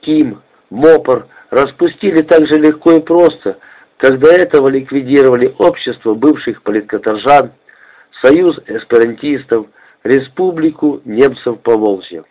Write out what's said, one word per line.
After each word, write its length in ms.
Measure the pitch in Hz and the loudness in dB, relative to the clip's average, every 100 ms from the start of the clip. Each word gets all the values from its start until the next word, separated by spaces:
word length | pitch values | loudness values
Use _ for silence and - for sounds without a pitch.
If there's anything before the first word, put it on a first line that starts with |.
ким, 400 | - 156 135 104 _ _ _ | -2 -2 -2 -4 _ _ _
мопр 560 | 104 151 160 151 123 107 _ _ | 0 4 4 2 -4 -6 _ _
распустили 720 | 120 139 - 170 - 202 160 | -2 -2 -2 -4 -2 -2 -2
так 240 | 156 165 147 | 2 2 2
же 120 | 151 | 2
легко 340 | 151 151 170 | 2 0 2
и 80 | 165 | 2
просто, 580 | 156 170 170 - - 95 _ _ _ _ | 2 2 2 0 -10 -12 _ _ _ _
как 200 | 131 131 | -2 2
до 120 | 147 | 4
этого 380 | 180 175 151 135 | 4 4 2 2
ликвидировали 880 | 135 131 139 127 139 131 123 127 131 | -2 -4 -8 -2 2 2 2 -2 0
общество 560 | 117 131 - 120 113 | -2 -2 -10 -8 -6
бывших 480 | 110 135 143 - 104 | -2 0 0 -6 -10
политкоторжан, 880 | - 107 104 107 110 110 117 143 135 _ _ _ _ _ _ - | -6 -6 -4 -8 -6 -4 2 2 2 _ _ _ _ _ _ -2
союз 360 | 127 156 180 156 - | 2 2 2 -2 -10
эсперантистов – 1000 | 107 - 117 117 113 147 139 131 117 107 _ _ _ | -12 -2 0 0 -4 -6 -6 -4 -6 -6 _ _ _
республику 960 | 110 135 131 - 185 165 156 156 151 139 | -2 -2 -2 -4 -4 -2 -4 -2 -6 -6
немцев 560 | - 107 135 117 - 113 | -8 0 0 0 -10 -8
Поволжья. 640 | - 113 107 98 90 85 80 | -2 0 0 -4 -8 -18 -20